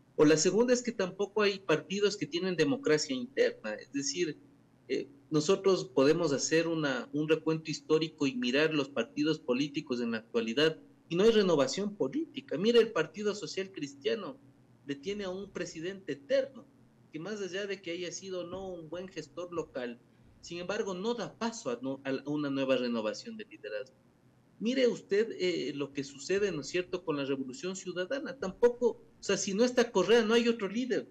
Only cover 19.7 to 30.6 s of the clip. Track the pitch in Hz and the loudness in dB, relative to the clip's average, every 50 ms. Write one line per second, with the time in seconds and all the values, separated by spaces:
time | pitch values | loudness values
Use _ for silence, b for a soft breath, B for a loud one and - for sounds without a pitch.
19.7 | - 135 123 123 117 120 _ _ _ _ - - - - - - 170 175 180 180 | -8 -8 -6 -6 -8 -12 _ _ _ _ -20 -20 -20 -20 -16 -12 -10 -8 -6 -4
20.7 | 202 214 208 196 185 180 190 233 240 233 185 - - - 220 233 226 - - - | -4 -4 -4 -4 -4 -4 -4 -4 -4 -4 -6 -8 -6 -6 -6 -6 -6 -4 -4 -4
21.7 | 120 - - - 135 131 - 135 135 131 - 147 147 151 147 143 139 135 135 131 | -4 -4 -4 -6 -6 -6 -4 -4 -4 -4 -2 -4 -4 -2 -2 -2 0 0 2 2
22.7 | 135 120 123 120 120 117 107 107 104 - - 117 113 110 104 - 107 104 - 104 | 2 2 2 0 -2 0 -2 -2 -4 -4 -8 -12 -12 -12 -14 -16 -16 -14 -10 -8
23.7 | 107 104 101 - - _ _ _ _ _ _ _ _ _ _ _ _ - 190 226 | -8 -8 -8 -10 -16 _ _ _ _ _ _ _ _ _ _ _ _ -6 -4 -2
24.7 | 262 269 254 233 190 - - - 196 202 220 214 - - 185 180 170 160 - 135 | 2 2 2 2 2 0 -2 0 2 2 2 0 -2 -2 -2 0 0 -2 -2 -4
25.7 | 147 143 139 131 - 143 135 - - - - - 185 196 208 196 170 151 135 - | -4 -4 -6 -4 -4 -6 -8 -8 -10 -10 -4 -2 0 0 0 0 -2 -4 -6 -4
26.7 | - 180 180 - - 175 - - 151 143 139 135 139 135 131 127 123 - - 185 | -4 -4 -4 -4 -6 -6 -4 -4 -2 -2 -2 -2 -2 -2 -4 -6 -8 -8 -8 -8
27.7 | 190 185 - 180 165 175 180 - 269 285 320 208 175 - 196 185 185 - - 240 | -8 -6 -8 -6 -6 -4 -4 -4 -4 -4 -4 -6 -8 -6 -6 -6 2 4 4 4
28.7 | 240 - 247 226 - - - - - - - - 196 190 - 202 190 202 240 247 | 4 2 0 0 0 -2 -8 -20 -20 -10 -4 -2 -2 0 0 -2 2 2 2 2
29.7 | 254 262 233 240 - 190 175 165 226 240 220 208 233 240 233 240 233 233 | 4 2 0 2 2 2 4 6 6 4 4 4 4 4 4 4 2 0